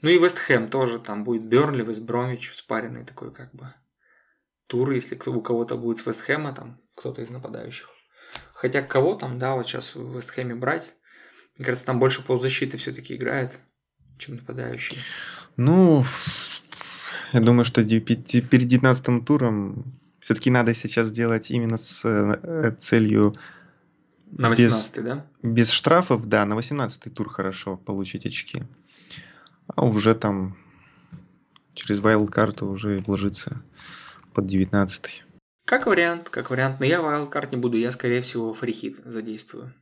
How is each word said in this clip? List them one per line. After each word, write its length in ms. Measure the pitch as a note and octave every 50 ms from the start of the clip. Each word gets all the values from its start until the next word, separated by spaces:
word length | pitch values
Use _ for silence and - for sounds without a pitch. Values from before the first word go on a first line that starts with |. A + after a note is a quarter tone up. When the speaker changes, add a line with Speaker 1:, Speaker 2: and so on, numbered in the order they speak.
Speaker 1:
Ну 80 | - D3+
и 100 | F3 F3+
Вест 180 | E3 F3+ F3
Хэм 320 | - - - C#3 A#2 A2+ G#2+
тоже, 300 | A2 C3+ C3 B2 A#2 A#2
там 240 | - - G#2 G#2 G#2
будет 200 | A#2+ A#2+ A2+ A2+
Бёрнли, 400 | A2 A#2 B2+ D3 D3 C#3+ B2+ A2
Вест 200 | A2+ A2 G#2+ A2+
Бромвич, 480 | A#2 A#2 A#2+ B2 B2+ B2+ A#2+ - - -
спаренный 480 | - - _ A#2 A2 A#2 A#2 B2 A#2+ B2
такой 300 | C3 - - - - -
как 200 | - B2+ C3 -
бы 180 | C3 C3+ C3 - _ _ _ _ _ _ _ _ _ _ _ _ _ _ _ _ _ _
тур, 240 | _ - A#2+ B2+ C#3
если 240 | C#3 B2 A#2 - -
кто, 180 | - - C3 B2+
у 80 | A#2
кого-то 340 | A2 - B2 A#2 A#2 A#2 B2
будет 200 | A#2+ A#2+ A#2 A2+
с 80 | A2 -
Вест 160 | - A2 -
Хэма 320 | - - C#3 D3+ D#3 D3 C3
там 260 | B2+ B2 A#2+ B2 _ _ _ _
кто-то 260 | - - B2+ B2+ -
из 80 | A#2 A#2
нападающих. 580 | A#2+ B2+ C3 - - - - - C3 - - - - _ _ _ _ _ - - - - - - _
Хотя 280 | - - B2+ C3+ C#3+ C3+
кого 320 | - - C3+ C3 E3 G#3
там, 240 | - - C3 B2 B2
да, 160 | B2+ C3 C3+
вот 120 | B2+ A#2
щас 280 | - - B2 A#2+ - -
в 200 | C3 B2 B2+ B2+
Вест 140 | B2 A#2+ -
Хэме 240 | - - B2+ B2 A#2
брать? 300 | A#2+ B2+ C3+ D#3 E3+ - - _ _ _ _ _ _ - - _ - _ _ _
Мне 80 | _ C3
кажется, 200 | C3 B2 B2 -
там 120 | - B2+ A#2+
больше 240 | C3 C3 C3 - -
полузащиты 540 | - C3 A#2+ B2 C3 C3 - C#3 C3+ -
всё-таки 380 | - - - C3+ C3 B2+ - B2+
играет, 420 | B2 B2+ A#2+ B2+ C#3 B2+ B2 - - _ _ _ _ _ _ _ _ _ _ _ _
чем 160 | - - C3+
нападающий. 600 | A#2 - - B2 B2+ B2 A#2+ B2 A#2+ - - - C3 B2+ - - - - - - - - - _
Speaker 2:
Ну, 480 | - B2 C3+ E3 F#3 F#3 F3 D#3+ C#3+ B2+ C3 - - - - - - - - - - _ _ - - - - - - - - - - - - -
я 60 | B2
думаю, 240 | A2+ A#2 A#2+ A#2+ A#2+
что 180 | A#2+ - - A2+
де-, 160 | G#2+ A2+ A2
пе-, 160 | A2 - A#2
те-, 260 | A2+ - - - B2
перед 260 | B2 - - C3 B2+
девятнадцатым 580 | A#2+ B2+ B2 B2+ C3 B2+ C3 - - B2 A#2+ A#2+
туром 580 | - D3+ D3 C3 A#2+ A2 G#2 G2+ F#2+ G2 - - - - - _ _ _ _
всё-таки 320 | _ - A2+ - - C3
надо 240 | B2 B2 A#2+ A#2 A#2
сейчас 320 | - - G#2 - A#2 A#2
сделать 420 | A2 G#2+ A#2 A#2 A#2 A2+ A2 A2 -
именно 280 | B2+ B2 A#2 A2+ A2+
с, 280 | A2 - - - - -
э, 680 | A#2 A2 G#2 G#2 G2+ G#2 - - - - D#3+ G#2+ A#2 A#2+ -
целью 540 | - - - A#2 A2 G#2+ G#2+ G#2+ G#2+ G#2 G#2 - - - - - - _ _ _ _ _ _ _ _ _ _ _ _ -
Speaker 1:
На 180 | - - B2+ A#2
Speaker 2:
Без, 80 | A#2 A#2
Speaker 1:
восемнадцатый, 440 | A#2+ A#2 A#2 A2+ G#2+ - - - A2
да? 220 | A#2 B2+ D3 D3+ - _ _
Speaker 2:
без 280 | - A#2 A2+ A#2 A#2 A2
штрафов, 580 | - - - D3 D#3+ F3 F3+ - C3 G#2+ A2+
да, 180 | G#2+ G#2+ G#2+ G#2
на 100 | G2+ A2
восемнадцатый 560 | A2 A#2 - D3 C#3+ C3 G#2+ - - - -
тур 180 | - - G#2+ -
хорошо 480 | - - F#2+ F#2+ F#2+ - - G2+ F#2+
получить 480 | F2+ - - G2+ G2 G2 F#2+ - A2 -
очки. 380 | - - - - - - - - - - _ _ _ _ _ _ _ - - - - - - - - _ _ _ - -
А 100 | - -
уже 280 | B2 G#2+ G#2+ G2+ A2+ A2+
там 420 | A2+ - G#2+ G2+ G2 F#2+ F#2 F#2+ - _ - _ _ _ _ _ _ _ _ - - - _ _ _ _ _ _ _ _ _ _
через 260 | - - - G#2 G2+
вайлдкарту 680 | G2 G#2+ A2 G#2+ G#2+ G2+ - - G#2+ G#2+ G#2 - -
уже 320 | G2 G2 F#2+ G#2+ G#2 G2+ F#2+
вложиться 640 | G2 G#2 G2 F#2+ G2 G2+ G2+ - - - - - - _ _ _ - - - - - - - - - _ _
под 140 | - G2
девятнадцатый. 760 | F#2 F#2+ F#2+ F#2+ F#2 - G2+ G2 F#2+ G2 - - - - - - _ _ - _ _ _ _ _
Speaker 1:
Как 200 | - B3 C4+ C4+
вариант, 440 | A#3+ G3+ F3 E3+ E3+ E3+ E3+ E3+ -
как 200 | - - B2 -
вариант. 300 | C3 B2+ C3 C3+ C3+ C3+
Но 60 | C3+
я 160 | C3+ E3 F3
вайлдкарт 500 | E3 D3+ D3 D3 D3 C#3 - D3 C#3+ C3+
не 60 | C#3
буду, 200 | B2 A#2+ B2 A#2+
я, 140 | A2+ A#2 B2
скорее 300 | B2+ B2+ - B2 A#2+ B2
всего, 320 | B2 B2 - A#2+ A2+ A2+ G#2+
фрихит 440 | - - A#2 A2 - - A2 - - -
задействую. 680 | B2 A#2 A2 G#2+ A#2 G#2+ G#2+ - - - A2+ A#2+ B2+ - _